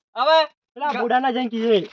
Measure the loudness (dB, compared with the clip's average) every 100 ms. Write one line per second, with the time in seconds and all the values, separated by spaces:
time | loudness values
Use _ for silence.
0 | _ -4 2 2 2 _ _ -8 -6 -4
1 | -2 0 0 -2 -4 -2 2 2 0